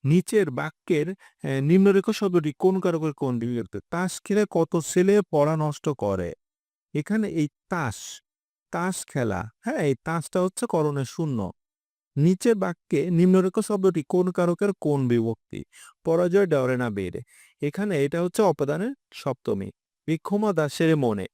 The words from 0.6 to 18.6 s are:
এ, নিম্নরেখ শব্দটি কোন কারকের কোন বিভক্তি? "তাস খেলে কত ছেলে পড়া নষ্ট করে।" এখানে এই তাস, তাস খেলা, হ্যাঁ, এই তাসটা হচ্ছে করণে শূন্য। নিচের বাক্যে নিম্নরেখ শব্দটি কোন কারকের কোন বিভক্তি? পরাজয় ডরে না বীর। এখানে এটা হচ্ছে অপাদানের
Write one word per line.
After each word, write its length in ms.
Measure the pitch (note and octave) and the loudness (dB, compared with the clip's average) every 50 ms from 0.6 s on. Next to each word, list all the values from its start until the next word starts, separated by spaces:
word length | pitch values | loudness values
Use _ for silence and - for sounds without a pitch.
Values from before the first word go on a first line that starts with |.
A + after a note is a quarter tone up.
| D3 D#3 _ _ _ - F3+ D3 D3+ F3 G3 _ - - _ _ - | -8 -8 _ _ _ -2 0 0 0 -4 -8 _ -16 -20 _ _ -6
এ, 80 | D3 C3+ C3+ | -4 -2 0
নিম্নরেখ 440 | C#3 D3 F3 F#3+ G3 G3+ F#3+ G3 - - | 2 4 6 6 6 6 6 4 2 0
শব্দটি 400 | G#3+ - G#3+ F#3+ F3+ F3 D3+ D3+ C3+ _ | -2 -2 -2 0 2 2 0 0 -4 _
কোন 160 | - F#3 F#3+ F#3+ | 2 2 2 2
কারকের 340 | E3+ F3+ E3 D#3+ D#3+ D#3 C#3 | 0 -2 -2 0 -2 -4 -4
কোন 180 | _ C#3+ C3 B2 A#2 | _ -2 -2 -2 -2
বিভক্তি? 400 | A2+ A#2+ A#2+ A#2 G#2 - - G2+ _ _ | -2 -4 -4 -4 -6 -8 -10 -12 _ _
"তাস 220 | - E3+ F#3 F3+ - - | -6 -4 -4 -4 -6 -10
খেলে 220 | _ - G3 G#3 G#3 - | _ -2 0 0 0 2
কত 220 | - E3+ E3 - - E3+ D#3 | 0 0 0 2 0 -4 -4
ছেলে 280 | - - F3+ F#3 F#3+ G3+ G#3 F#3 _ | 0 0 2 4 4 4 2 2 _
পড়া 240 | - D3 C#3+ D3+ D#3+ | 0 2 2 2 2
নষ্ট 300 | D#3 D3+ D3+ C#3+ - - D#3 C#3+ - | 0 -2 -4 -4 -4 -6 -6 -4 -2
করে।" 320 | - G2+ G2 F#2 F2 E2+ - _ _ _ _ _ _ _ _ _ _ _ - | -2 -2 -2 -2 -4 -6 -8 _ _ _ _ _ _ _ _ _ _ _ -6
এখানে 320 | D3 D3 - G#3 A3 G#3+ - | -6 -4 -2 -2 -2 -2 -2
এই 200 | - E3 D3+ D3 _ _ _ _ | -2 -2 -2 -2 _ _ _ _
তাস, 280 | F#3+ F3 D3+ A#2 G2 - - - - - _ _ _ _ _ _ _ _ _ _ | -4 -4 -4 -4 -6 -8 -14 -16 -18 -18 _ _ _ _ _ _ _ _ _ _
তাস 240 | - E3+ F3 F#3 F3+ - - | -6 -4 -4 -4 -4 -6 -12
খেলা, 360 | - - C#3+ A#2+ G#2+ F#2+ F2+ G2+ A2 _ _ | -6 -4 -2 -2 -2 -2 -4 -6 -8 _ _
হ্যাঁ, 220 | _ A3+ D4+ C#4 | _ -6 -4 -2
এই 120 | E3+ C#3+ C3 _ | 0 0 -2 _
তাসটা 360 | _ D#3+ E3 E3+ D3 - - F#3 | _ -4 -4 -4 -6 -2 -2 0
হচ্ছে 240 | F3+ F#3 _ - B3 | 0 0 _ -4 -6
করণে 380 | A3+ - E3 D3+ D3+ C#3+ C#3 C3 | -2 0 0 0 0 -2 -4 -6
শূন্য। 340 | - - - E3 D3+ C3 A2+ G2 F2 - _ _ _ _ _ _ _ _ _ _ _ _ | -6 -6 -6 -4 -4 -2 -4 -4 -6 -10 _ _ _ _ _ _ _ _ _ _ _ _
নিচের 400 | C#3 D3 F3 F#3 - - A#3+ A3+ | 2 4 4 4 4 2 0 2
বাক্যে 440 | G3 F#3+ F3+ E3+ _ _ _ - C#3 D3+ F3+ | 2 0 -4 -6 _ _ _ -2 -2 0 2
নিম্নরেখ 460 | F3 E3 F3+ F#3 F#3 F#3 F#3 F#3 - A3 | 4 4 6 6 6 4 4 2 -2 -2
শব্দটি 420 | G#3 - G#3+ G3 F#3+ F#3+ F3+ E3+ D3 _ | -2 -2 -2 2 2 2 2 2 -4 _
কোন 180 | - F3+ F3+ F#3 | 0 0 0 0
কারকের 400 | F3 - F3 E3+ F3 - G3+ G3+ F#3+ _ | 0 0 0 0 0 0 -2 -2 -2 _
কোন 200 | - D#3 C#3+ C#3 C3 A#2+ | -2 -2 0 0 2 2
বিভক্তি? 520 | A#2+ A#2 A2+ A2+ A2+ _ _ _ - G2 - _ _ - - - _ _ | 2 2 2 0 -4 _ _ _ -14 -14 -14 _ _ -20 -20 -20 _ _
পরাজয় 440 | _ E3 E3 E3+ F3+ F3 F3 G3+ G3+ | _ 0 2 2 2 2 2 2 2
ডরে 300 | F3 D#3 C#3 B2+ B2+ C3 | 2 2 0 2 0 0
না 120 | B2 B2 A#2 | 0 -2 -2
বীর। 240 | G2+ G2+ F#2+ F2+ F2 F2+ - _ _ _ _ _ _ _ | -2 -4 -6 -6 -8 -10 -14 _ _ _ _ _ _ _
এখানে 320 | C#3+ D3 - - G#3 G#3 F#3 C#3+ | -6 -6 -4 -4 -4 -2 0 0
এটা 180 | C#3 C#3+ D#3+ E3+ | 0 0 0 -2
হচ্ছে 220 | F3 F3+ _ - | -4 -2 _ 2
অপাদানের 500 | G#3+ F#3 D3+ - | 2 2 2 0